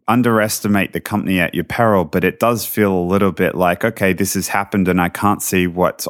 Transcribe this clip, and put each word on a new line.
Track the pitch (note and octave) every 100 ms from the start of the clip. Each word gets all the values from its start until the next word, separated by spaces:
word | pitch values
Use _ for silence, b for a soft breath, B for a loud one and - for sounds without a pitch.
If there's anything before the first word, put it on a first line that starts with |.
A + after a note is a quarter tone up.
| -
underestimate | A#2+ A#2+ A2 G#2+ - G#2 G2+ F#2
the | -
company | - G#2 - F#2+
at | -
your | -
peril, | - - A2+ G2
but | D#2+ F#2
it | F2+ -
does | A2+ A#2
feel | - - G#2 F#2
a |
little | F2 G2 G2
bit | E2 F2+ E2+
like, | F2+ F2
okay, | A#2 - G2
this | F2 G2
has | G2 -
happened | G2+ G2 G#2 F2+
and | F2+
I | F2
can't | - G#2 G2+
see | - F#2 F2+
what's | E2+ F2 -